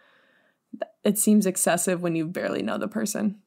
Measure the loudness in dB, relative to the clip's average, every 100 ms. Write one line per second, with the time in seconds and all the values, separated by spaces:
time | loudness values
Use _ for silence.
0 | _ _ _ _ _ _ -20 -14 -14 _
1 | 0 2 4 4 4 0 2 2 0 -2
2 | -2 -2 -4 -4 -4 -2 -4 -4 -4 -4
3 | -4 -2 -4 -4